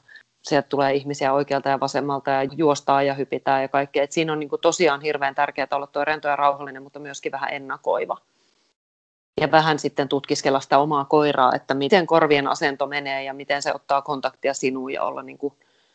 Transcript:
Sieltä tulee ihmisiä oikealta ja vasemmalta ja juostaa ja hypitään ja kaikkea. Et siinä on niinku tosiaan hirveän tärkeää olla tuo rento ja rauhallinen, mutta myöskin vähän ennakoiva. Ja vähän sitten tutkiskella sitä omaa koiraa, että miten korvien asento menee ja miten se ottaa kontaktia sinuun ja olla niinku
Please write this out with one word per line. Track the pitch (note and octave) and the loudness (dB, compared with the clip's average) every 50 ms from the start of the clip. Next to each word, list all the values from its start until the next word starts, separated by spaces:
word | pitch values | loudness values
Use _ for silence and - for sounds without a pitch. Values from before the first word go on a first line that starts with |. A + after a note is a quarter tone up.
| _ _ - - _ _ _ _ | _ _ -20 -20 _ _ _ _
Sieltä | - - D3 C#3+ C3+ - | -4 0 0 0 0 0
tulee | - C#3 C#3 C#3 C3+ | 0 0 2 2 0
ihmisiä | C#3+ C3+ C#3+ C#3+ C#3+ D3+ C3+ C3+ | 0 -2 -4 -6 -2 0 0 2
oikealta | C#3+ C#3 - C#3 C#3 - C#3 | 0 0 0 -2 -2 0 0
ja | C#3 B2+ | 0 0
vasemmalta | C#3 C3+ - C#3 C#3 C#3+ C#3 C3+ - C#3+ | -2 -2 -2 -2 -2 -2 -4 -4 -2 0
ja | C3+ C3+ C3+ | 0 0 0
juostaa | C3+ C#3 - E3 D3 C#3+ - - - C#3 C#3 C#3 | -2 -2 2 2 2 2 2 2 2 2 4 2
ja | C#3 C3+ | 0 0
hypitään | C#3 C3 - B2+ C3 - C3+ C3+ C3+ | -2 -4 -6 -6 -4 0 0 0 0
ja | C3+ | 0
kaikkea. | C3+ - C#3 C#3+ - - D3 C#3+ | 0 0 -2 -2 0 0 -2 -2
Et | D3 | 0
siinä | - E3+ D#3+ D#3+ D3+ | 0 -2 0 0 -2
on | D3+ | -4
niinku | D3+ C#3+ D#3 | -4 -4 -4
tosiaan | D3+ - E3+ D#3+ - F3+ D3+ C#3+ D3 | 0 0 0 2 4 2 2 2 0
hirveän | D3+ D3+ D3 C#3 C#3 C#3 C3+ | -2 -4 -2 -2 -2 -2 0
tärkeää | - C#3+ D#3 - - C3+ - | 0 -2 0 0 -4 -4 -2
olla | C#3+ C#3 C#3+ | -2 -4 -4
tuo | - - C#3+ C#3+ | -4 -4 -2 0
rento | D3+ D#3 D3+ D3 | 0 -2 -2 0
ja | D3 C#3+ | -2 0
rauhallinen, | C#3+ C#3+ C#3+ C#3+ C#3+ C#3+ C#3 C3 C3 C#3 | 2 2 2 2 0 -6 -12 -12 -16 -16
mutta | C#3 - C#3+ | -16 -16 -14
myöskin | D3 C#3 C#3 - - D#3 | -14 -14 -12 -8 -8 -6
vähän | C3+ C3+ C#3 - C#3+ | -6 -4 -6 -6 -6
ennakoiva. | C#3 C#3 C3+ C3+ - - - F#2 - - F2+ - - _ _ _ _ _ _ _ _ _ _ _ _ _ _ _ _ _ _ _ _ _ _ - - | -8 -8 -10 -10 -6 -2 0 0 0 0 -4 -6 -10 _ _ _ _ _ _ _ _ _ _ _ _ _ _ _ _ _ _ _ _ _ _ -4 -2
Ja | D3+ C#3+ | 0 4
vähän | D#3 D#3+ D#3 D#3+ D3+ C#3+ | 4 4 4 4 0 0
sitten | - C#3+ - - C#3+ C3 | -2 -4 -2 -2 -2 -2
tutkiskella | D3 C#3 - - D3 - - C#3+ C3+ C3+ | -2 -4 -2 -2 -4 0 0 0 0 0
sitä | - - D3 C3+ | 0 2 4 4
omaa | D3 D#3 D3+ C#3 C#3 | 4 4 0 -2 0
koiraa, | - D#3 D3+ D3 D3 C#3 - B2+ B2 B2+ | 2 2 4 4 4 2 4 4 4 4
että | C#3 - - C3+ | 0 -2 -2 -2
miten | C#3 C#3 C3+ G#3+ F#3 E3 | -2 2 4 4 4 4
korvien | C#3+ D#3+ E3 D#3+ D3 D3+ C#3+ C#3 | 4 4 4 6 6 4 2 2
asento | B2+ - - E3 C#3+ C#3 - C#3+ | 0 -2 0 0 -2 -2 -2 -4
menee | C#3 C#3+ C#3+ C#3+ C#3 C3+ C3+ C3+ | -4 -4 -6 -4 -4 -6 -6 -6
ja | C3+ C3+ | -8 -10
miten | C#3 C#3 - C#3+ C#3+ | -10 -4 -4 -4 -2
se | D3 D3+ - | -2 -4 -4
ottaa | C#3+ _ - C#3+ C#3 | -4 _ 0 0 0
kontaktia | - - D3 C3+ - C3+ - _ - C3+ C3+ | 0 -2 -6 -4 -4 -6 -6 _ -4 -2 -2
sinuun | - - C3 C3 C3+ B2+ C3+ C3+ | 0 -2 -2 -2 -2 -6 -6 -6
ja | - - | -4 -4
olla | B2 C3+ C3+ | -6 -6 -8
niinku | C3 C3 C3+ - C#3+ C#3+ _ _ _ _ _ _ _ _ | -12 -14 -12 -8 -8 -8 _ _ _ _ _ _ _ _